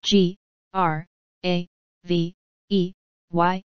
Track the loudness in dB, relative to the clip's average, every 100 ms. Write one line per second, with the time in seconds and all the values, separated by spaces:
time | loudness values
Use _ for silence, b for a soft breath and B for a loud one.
0 | 2 2 2 -2 _ _ _ -2 -2 -2
1 | -8 _ _ _ -4 -4 -4 _ _ _
2 | -4 -2 -2 -8 _ _ _ -2 -2 -6
3 | _ _ _ 0 0 0